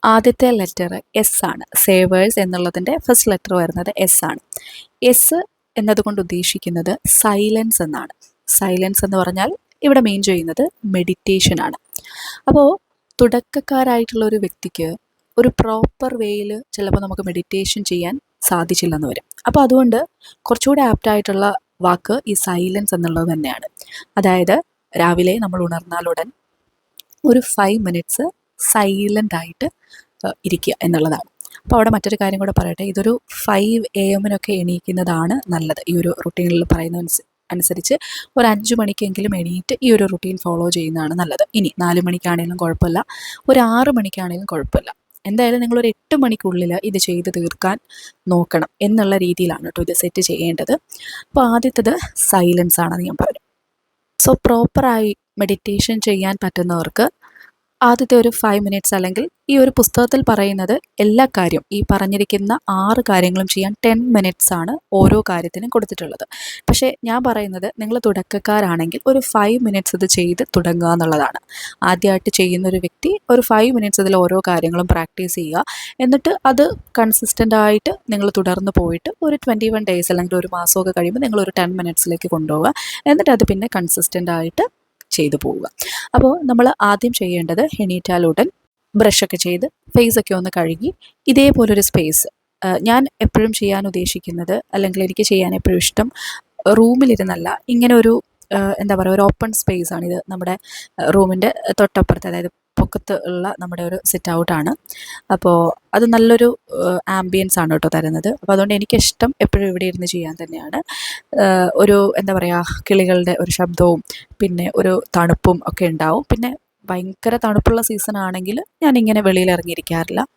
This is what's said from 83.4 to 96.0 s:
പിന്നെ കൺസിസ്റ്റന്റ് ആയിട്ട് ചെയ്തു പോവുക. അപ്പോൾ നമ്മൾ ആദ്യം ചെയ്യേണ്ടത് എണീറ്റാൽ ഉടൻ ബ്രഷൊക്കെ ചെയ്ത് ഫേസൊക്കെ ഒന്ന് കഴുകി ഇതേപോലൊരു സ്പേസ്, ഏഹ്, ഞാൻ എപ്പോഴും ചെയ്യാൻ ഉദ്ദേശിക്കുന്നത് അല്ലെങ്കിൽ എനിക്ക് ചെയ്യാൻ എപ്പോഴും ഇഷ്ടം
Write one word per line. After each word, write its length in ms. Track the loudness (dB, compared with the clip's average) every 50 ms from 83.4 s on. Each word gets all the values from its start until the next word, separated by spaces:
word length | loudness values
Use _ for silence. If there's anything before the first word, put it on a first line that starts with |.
| 4 2
പിന്നെ 180 | 2 -2 -4 -4 -4
കൺസിസ്റ്റന്റ് 580 | -4 -4 -2 -2 -2 -2 -2 -2 -4 -2 -2 -2 -4
ആയിട്ട് 280 | -4 -6 -2 -2 -2 -2 _ _ _ _ _ _ -12 _ -2
ചെയ്തു 220 | 0 0 0 0 -2 -4
പോവുക. 220 | -4 -6 -6 -8 -12 _ _ -10 -8 -8 -10 -12 -2 0
അപ്പോൾ 160 | 2 4 4 2 2 0 -2
നമ്മൾ 160 | 2 4 4 2 2 _
ആദ്യം 320 | 2 2 2 2 0 -2 -2
ചെയ്യേണ്ടത് 500 | -2 -4 -2 -2 -2 -2 -2 0 0 0 -2 -2 -4
എണീറ്റാൽ 440 | -4 -2 -2 -4 -4 -2 0 2 2
ഉടൻ 220 | 2 2 2 0 -2 -2 _ _ _ _ _ _ _ _
ബ്രഷൊക്കെ 420 | 4 4 4 4 2 0 -2 -2 -4
ചെയ്ത് 300 | -4 -4 -2 -2 -4 -6 _ _ _ _ 0
ഫേസൊക്കെ 400 | 2 2 4 4 0 0 0 -2 -4
ഒന്ന് 100 | -4 -4 -2 -2
കഴുകി 320 | -2 -2 -2 -4 -6 -8 -8 _ _ -20 _ _ _ 2
ഇതേപോലൊരു 560 | 4 6 6 6 4 4 2 0 2 2 2 2
സ്പേസ്, 340 | _ 0 0 2 0 -2 -2 -2 _ _ _ _ _ _
ഏഹ്, 180 | -4 -2 -2 0
ഞാൻ 220 | 2 4 4 4 4 2 _ _
എപ്പോഴും 300 | -2 0 _ 2 0 0 0 -2
ചെയ്യാൻ 240 | -2 0 0 0 -2 -4
ഉദ്ദേശിക്കുന്നത് 680 | -4 -4 -4 -4 -6 -6 _ -8 -8 -8 -4 -4 -4 -4 -4 _ -4
അല്ലെങ്കിൽ 300 | -2 -2 -2 0 -2 -2
എനിക്ക് 220 | -2 0 0 0 2
ചെയ്യാൻ 220 | 2 2 2 0 -2
എപ്പോഴും 220 | -2 0 0 0 2
ഇഷ്ടം 320 | 0 0 0 0